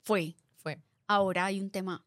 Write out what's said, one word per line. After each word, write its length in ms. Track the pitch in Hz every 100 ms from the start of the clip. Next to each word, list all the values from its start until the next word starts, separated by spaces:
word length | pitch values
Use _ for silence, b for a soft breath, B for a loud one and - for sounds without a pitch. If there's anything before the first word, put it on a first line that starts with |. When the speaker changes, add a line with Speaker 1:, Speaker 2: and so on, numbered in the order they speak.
Speaker 1:
fue. 340 | - 214 160 - _ _
Speaker 2:
Fue. 220 | 160 151 _ _ _
Speaker 1:
Ahora 380 | 208 196 175 185
hay 160 | 196
un 80 | 196
tema 340 | 196 185 170